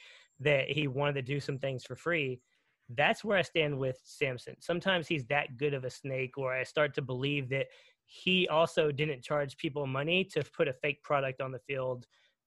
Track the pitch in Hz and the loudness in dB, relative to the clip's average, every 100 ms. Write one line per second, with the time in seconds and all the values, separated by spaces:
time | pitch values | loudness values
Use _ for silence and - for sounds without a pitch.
0 | - - _ _ 139 139 - 147 143 127 | -20 -20 _ _ 4 4 2 0 0 0
1 | 143 139 131 143 - 131 139 127 - 123 | 0 0 -2 -4 -4 -4 -4 -6 -8 -8
2 | 165 170 135 127 _ _ _ _ - 120 | -2 0 -2 -4 _ _ _ _ -12 2
3 | 156 226 214 196 160 170 151 135 131 127 | 2 2 0 2 2 2 2 2 -2 -4
4 | - - 139 123 - 127 - 175 190 180 | -10 -4 -2 -2 -10 -16 -4 -2 2 0
5 | 151 160 113 143 147 120 147 139 127 - | 0 -4 0 0 -2 -2 -2 0 -4 -8
6 | 135 131 131 139 131 131 123 - 147 147 | -6 -4 -4 -4 -4 -2 -2 2 2 0
7 | 135 127 139 143 127 135 131 - - _ | -4 -2 0 -2 -2 -2 -4 -8 -20 _
8 | _ - 185 185 175 156 165 - 151 143 | _ -6 2 4 4 4 4 4 2 2
9 | 151 131 - 147 143 - 165 143 135 131 | 0 -2 -2 -2 -2 -4 -6 -4 -2 -2
10 | 151 180 190 156 139 - 151 127 151 139 | 2 2 2 -2 -4 0 0 0 -2 -4
11 | - 143 135 131 135 131 - 135 131 127 | 0 0 0 -4 -6 -6 -6 -4 -2 -4
12 | - _ _ _ | -8 _ _ _